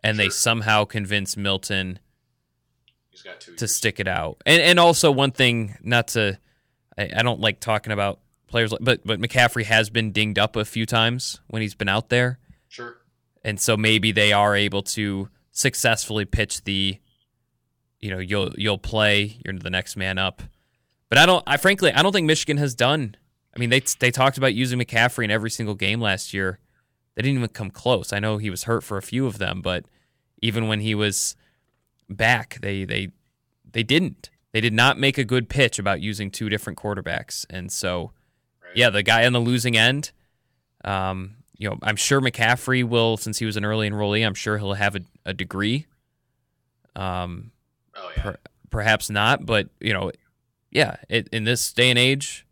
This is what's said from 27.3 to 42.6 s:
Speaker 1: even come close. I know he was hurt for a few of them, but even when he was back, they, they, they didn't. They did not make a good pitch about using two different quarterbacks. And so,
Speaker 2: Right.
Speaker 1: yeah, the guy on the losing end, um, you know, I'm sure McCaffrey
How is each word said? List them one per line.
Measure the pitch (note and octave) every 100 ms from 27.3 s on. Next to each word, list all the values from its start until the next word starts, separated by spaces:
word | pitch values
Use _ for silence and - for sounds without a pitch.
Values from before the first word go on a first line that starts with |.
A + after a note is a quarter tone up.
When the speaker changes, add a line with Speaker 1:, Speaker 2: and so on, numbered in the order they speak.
| C#3
Speaker 1:
even | A#2
come | - G2
close. | - A#2+ A#2 -
I | G2+
know | G#2+ G#2+
he | G#2+
was | F2+ -
hurt | A#2
for | - G2
a |
few | - A#2+ C3
of | G#2+
them, | A2 F#2+
but | F2+ F2+ - _ _ _ _ _
even | - A2 A2
when | G#2+
he | G#2+ G#2+
was | G#2+ G2 - - _ _ _ _ _ _ _
back, | G2 A2 A#2+ - -
they, | G2 G2 F#2+
they, | G#2+ F#2+ _ _ _ _ _ _
they | A2+
didn't. | A2+ C#3+ F3 - - _ _
They | A2
did | A2+
not | A2 B2+ -
make | C#3 C3+
a | A2+
good | B2+ A#2
pitch | C#3 B2 -
about | G2+ F2+
using | G2 G#2 G2+
two | - G#2+
different | G#2 - F2
quarterbacks. | G#2 G2 F2 - - - -
And | F#2 F2+
so, | - - F2+ E2+ _ _ _ _ _
Speaker 2:
Right. | - -
Speaker 1:
yeah, | A#2+
the | G#2
guy | G2+ A2+ A#2+
on |
the | B2
losing | A#2 B2 A#2+ A2+
end, | A#2 C#3 D3+ _ _ _ _ _ _ _
um, | - G2 F#2+ F#2+ F#2+ A2+ _ _
you | G#2
know, | -
I'm | G#2+ G#2
sure | - C#3
McCaffrey | C3 - A2+ B2